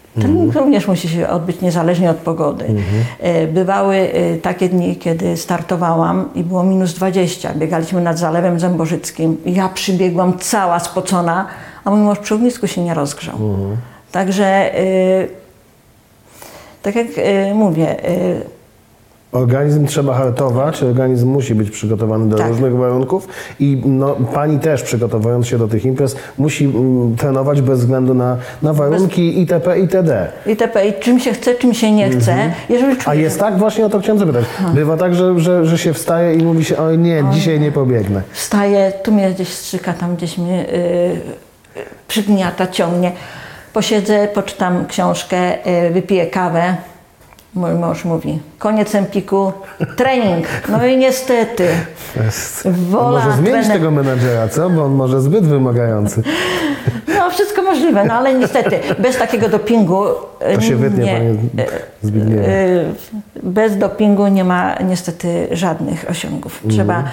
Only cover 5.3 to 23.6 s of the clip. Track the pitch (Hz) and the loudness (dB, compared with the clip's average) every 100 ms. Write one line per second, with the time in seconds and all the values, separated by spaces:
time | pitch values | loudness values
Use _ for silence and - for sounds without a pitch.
5.3 | 165 - 175 165 180 170 165 165 185 190 | -4 -4 -4 -2 -2 0 0 0 0 -4
6.3 | 175 170 185 185 190 180 160 185 185 180 | -4 -2 0 2 2 0 -2 -2 0 -2
7.3 | - - 151 156 165 165 185 170 165 170 | -2 -6 -4 -2 -2 -2 -2 0 0 0
8.3 | 165 175 170 180 170 160 165 - - 160 | 0 0 0 0 0 -2 -4 -6 -4 -2
9.3 | 156 175 180 185 - - 185 185 170 180 | -2 -2 0 -2 -4 -2 0 0 2 0
10.3 | 180 - 208 185 170 170 190 185 180 170 | 0 -2 -2 0 -2 -2 -6 -2 -2 0
11.3 | 175 196 - - - 190 208 208 202 - | -2 -4 -12 -18 -8 0 2 2 0 -2
12.3 | 214 240 240 196 - 175 165 143 - 165 | 0 0 0 -4 -4 -2 -2 -4 -6 -10
13.3 | - 107 98 98 113 120 - - 180 190 | -4 -2 -2 -4 -6 -8 -20 -8 -4 -2
14.3 | 190 196 196 185 - 190 185 185 190 - | 0 2 2 0 0 0 2 2 2 0
15.3 | - - _ _ _ _ _ _ _ - | -8 -20 _ _ _ _ _ _ _ -20
16.3 | - - - - - 202 226 233 - 196 | -20 -20 -20 -20 -8 -4 -2 -4 -2 0
17.3 | 196 196 214 208 160 156 - - 175 180 | 0 0 2 2 2 -2 -2 -2 -2 -2
18.3 | 175 - - _ _ _ _ _ _ - | -4 -8 -18 _ _ _ _ _ _ -6
19.3 | 127 123 135 147 151 143 156 139 127 131 | 0 2 2 2 2 2 0 0 2 0
20.3 | 120 135 120 143 160 131 123 131 123 123 | 0 0 2 0 0 0 2 2 2 2
21.3 | 139 120 107 104 - 107 107 110 110 110 | 2 0 0 -2 -4 -4 -2 0 0 2
22.3 | 107 113 117 131 123 123 127 131 185 - | 2 0 0 0 2 2 0 0 -2 -4
23.3 | - - - | -16 -12 -2